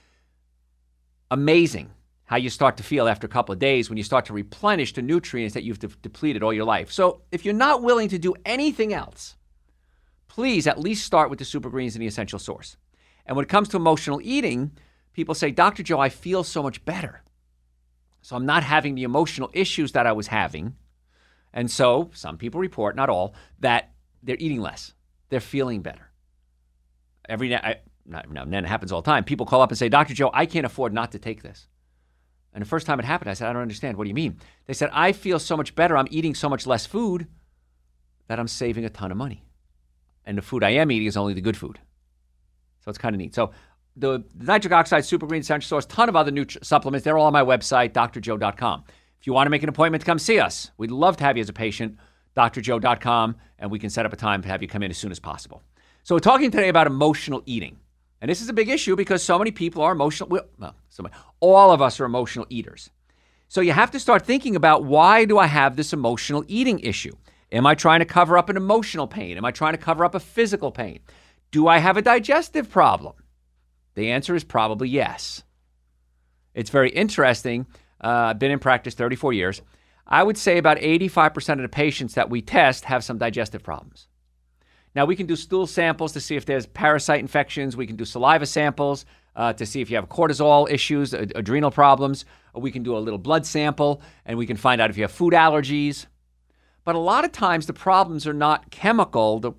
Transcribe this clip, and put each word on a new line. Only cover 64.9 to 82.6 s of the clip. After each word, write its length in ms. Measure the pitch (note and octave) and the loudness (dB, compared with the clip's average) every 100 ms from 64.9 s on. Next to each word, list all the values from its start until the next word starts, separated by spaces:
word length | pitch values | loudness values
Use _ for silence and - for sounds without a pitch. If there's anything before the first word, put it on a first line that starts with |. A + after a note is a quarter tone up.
| D3 F3 A3 A3 | 6 8 8 6
do 140 | G#3 | 4
I 80 | E3 | 4
have 280 | D3 C#3 B2+ | 4 2 0
this 160 | D3+ | -4
emotional 540 | D#3 A#2+ A#2+ - D3 D3 | -2 -2 -2 -4 -6 -4
eating 300 | G#3+ B3+ G3 | -2 0 -2
issue? 340 | A#2 - - - _ _ - | -4 -6 -8 -14 _ _ -6
Am 140 | A2+ C#3 | 2 4
I 80 | |
trying 240 | D3 E3 E3 | 4 4 4
to 60 | E3 | 4
cover 320 | F3 E3+ F3 | 2 4 4
up 100 | F3 | 2
an 100 | F#3+ | 0
emotional 500 | F#3+ A3+ G#3+ D#3+ C3+ | 2 0 0 -6 -8
pain? 300 | - F2+ F2 | -8 -10 -6
Am 80 | A#2+ | -6
I 40 | |
trying 240 | A#2+ D#3 | -2 -2
to 60 | D#3+ | -2
cover 260 | - D#3+ F3 | -2 0 0
up 80 | |
a 60 | F#3 | -2
physical 520 | - - A3+ G3 C#3+ | -6 -2 0 0 -4
pain? 280 | A#2 G#2+ - _ _ _ _ _ | -6 -10 -12 _ _ _ _ _
Do 180 | D3+ E3 | 2 6
I 120 | E3 | 6
have 180 | F3 F#3+ | 6 4
a 40 | |
digestive 640 | A#3 A#3+ G#3 D4+ E4 D#4 A3+ | 4 4 4 0 0 -4 -2
problem? 460 | F#3+ C#3+ F2+ D2 - _ _ _ _ _ _ _ - | 4 4 4 -4 -18 _ _ _ _ _ _ _ -6
The 160 | A2 | -4
answer 240 | B2+ C#3 F3 | -2 -2 -4
is 80 | |
probably 440 | - A#2 A2 A2 B2+ | -2 -2 0 -2 -4
yes. 540 | C3+ A#2 - - - - _ _ _ _ _ _ _ _ _ _ | -2 -2 -4 -12 -14 -20 _ _ _ _ _ _ _ _ _ _
It's 160 | B2 A2 | -10 -2
very 220 | C#3 B2+ | 2 2
interesting. 760 | C#3+ G#3 - B2+ A#2 C3 A#2+ B2+ - _ _ | 2 -2 2 2 2 -2 -6 -8 -14 _ _
Uh, 260 | A#2 A#2+ A#2 | -2 0 0
I've 100 | G#2+ | 0
been 120 | C#3 | -2
in 80 | C#3+ | -2
practice 340 | C3 B2+ B2+ | 0 -2 -2
thirty-four 400 | - B2 B2+ C#3+ | -4 -4 -2 -2
years. 300 | A2 F2+ G2 - _ _ _ - | 0 -2 -4 -12 _ _ _ 0
I 160 | C#3+ | 2
would 160 | G3+ G#3+ | 4 2
say 220 | G3+ F3 | 2 4
about 180 | D#3 D3+ | 4 4
eighty-five 540 | D#3 E3 F#3 - D#3 | 2 2 2 2 2
percent 260 | D#3 - C#3+ | 2 -2 -2
of 40 | |
the 120 | B2 - | -2 -2
patients 380 | D3+ C#3+ B2 | -2 -2 -4
that 160 | - A2+ | -2 -2
we 140 | A#2+ | -2
test 420 | G#2+ F#3 | 0 4